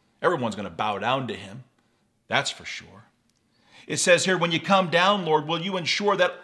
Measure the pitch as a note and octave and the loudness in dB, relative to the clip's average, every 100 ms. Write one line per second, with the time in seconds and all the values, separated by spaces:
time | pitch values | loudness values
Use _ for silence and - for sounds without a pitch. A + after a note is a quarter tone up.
0 | _ _ E3+ E3+ A#2 G#2+ F#2+ E2 G#2+ G2+ | _ _ 0 0 -4 -6 -10 -6 -4 -2
1 | A2 C3+ A#2+ F#2+ G2 A2+ - _ _ _ | -2 -2 -4 -10 -12 -18 -20 _ _ _
2 | _ _ - B2 - - F2 - E2+ F#2 | _ _ -4 -2 -2 -8 -12 -14 -16 -20
3 | - _ _ _ _ _ _ - - D#3 | -20 _ _ _ _ _ _ -20 -8 -2
4 | - F3 F#3 F3+ E3+ E3 - G3 F3+ E3+ | 4 4 4 0 0 0 2 2 4 2
5 | F#3 G#3 E3 D#3 D3+ E3 F3+ F#3+ D3 - | 4 2 2 0 0 -4 -4 -6 -4 0
6 | G3+ F#3 F3+ - | 0 2 2 0